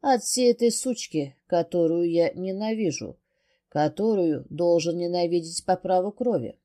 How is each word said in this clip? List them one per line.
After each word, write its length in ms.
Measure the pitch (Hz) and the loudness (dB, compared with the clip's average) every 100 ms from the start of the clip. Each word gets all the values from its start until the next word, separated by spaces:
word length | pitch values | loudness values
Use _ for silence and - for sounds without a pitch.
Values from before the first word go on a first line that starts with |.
от 220 | 294 254 | 2 2
всей 280 | - - 247 | 2 2 4
этой 200 | 240 233 | 4 2
сучки, 640 | 226 254 233 - 156 139 _ _ | 0 -4 -6 -4 -4 -4 _ _
которую 600 | 170 165 175 165 170 170 | 0 0 2 2 2 0
я 220 | 170 170 | 2 2
ненавижу, 840 | - 185 190 214 220 202 131 98 - _ _ _ _ _ | 0 -6 -4 -4 -2 -2 -4 -10 -16 _ _ _ _ _
которую 760 | 147 151 151 214 208 170 143 - | -2 -2 0 0 2 0 -2 -6
должен 480 | 147 175 170 165 170 | -2 2 2 2 -4
ненавидеть 680 | 175 175 175 170 165 - - | -2 -2 0 0 -4 -10 -2
по 100 | 185 | -2
праву 360 | 180 185 190 | 2 0 0
крови. 460 | 208 247 196 117 - | -4 -2 -2 -4 -12